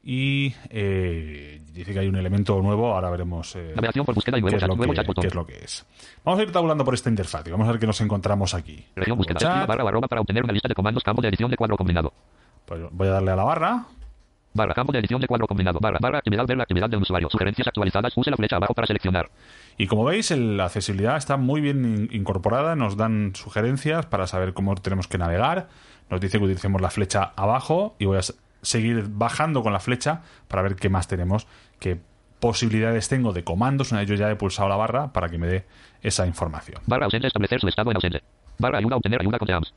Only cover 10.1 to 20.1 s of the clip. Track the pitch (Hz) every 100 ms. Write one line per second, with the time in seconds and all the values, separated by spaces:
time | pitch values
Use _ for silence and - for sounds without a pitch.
10.1 | 117 107 107 127 104 120 95 101 120 -
11.1 | - 110 95 120 120 113 107 90 85 80
12.1 | _ _ _ _ - - 85 82 87 95
13.1 | 95 95 95 110 160 170 247 247 - -
14.1 | - _ _ _ 104 101 - 127 135 104
15.1 | 123 131 120 107 95 92 85 107 - 123
16.1 | 147 - 101 127 160 120 90 110 110 92
17.1 | 90 80 - 95 104 120 117 98 98 120
18.1 | 127 131 135 104 95 101 120 110 104 98
19.1 | 90 82 - - - - - 98 107 123